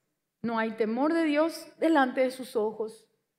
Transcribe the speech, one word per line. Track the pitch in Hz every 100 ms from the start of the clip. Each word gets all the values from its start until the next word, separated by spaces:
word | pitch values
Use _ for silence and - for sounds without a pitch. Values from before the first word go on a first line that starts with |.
| _ _ _ _
No | 226 226
hay | 226
temor | 220 220 233 302
de | 330
Dios | 320 294 330 320 - -
delante | 320 311 254 269
de | 254
sus | 254 240 226
ojos. | 214 214 220 - _ _ _